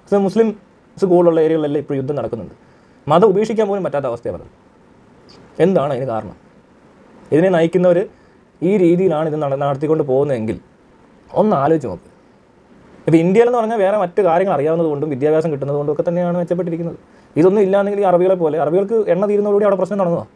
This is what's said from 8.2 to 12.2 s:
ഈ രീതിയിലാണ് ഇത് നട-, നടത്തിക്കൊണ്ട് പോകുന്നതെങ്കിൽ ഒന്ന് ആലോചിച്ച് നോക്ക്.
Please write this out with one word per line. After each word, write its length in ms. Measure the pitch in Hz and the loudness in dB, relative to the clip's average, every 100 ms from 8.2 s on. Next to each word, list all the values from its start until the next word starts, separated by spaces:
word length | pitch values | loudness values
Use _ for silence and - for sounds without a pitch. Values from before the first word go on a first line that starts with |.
| _ _ _ _ 165 | _ _ _ _ -2
ഈ 40 | 208 | 2
രീതിയിലാണ് 440 | 170 175 190 151 156 | 4 4 2 0 -2
ഇത് 60 | 151 | -2
നട-, 160 | 143 135 143 | -4 -2 -2
നടത്തിക്കൊണ്ട് 380 | 135 151 156 143 | -2 -2 0 0
പോകുന്നതെങ്കിൽ 460 | 131 143 123 110 85 - _ _ _ _ _ _ - | 0 0 -2 -4 -8 -12 _ _ _ _ _ _ -2
ഒന്ന് 140 | 214 160 | 0 2
ആലോചിച്ച് 260 | 147 160 120 | 0 0 -2
നോക്ക്. 180 | 87 - _ | -10 -16 _